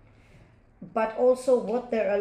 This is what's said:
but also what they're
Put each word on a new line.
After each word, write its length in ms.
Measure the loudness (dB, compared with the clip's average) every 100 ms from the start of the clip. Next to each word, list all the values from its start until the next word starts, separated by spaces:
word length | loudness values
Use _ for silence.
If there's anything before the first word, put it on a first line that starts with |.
| -20 _ _ -20 -20 _ _ _ -8
but 220 | -4 -4 2
also 400 | 2 2 2 0
what 320 | 0 -4 -2
they're 220 | -2 0 0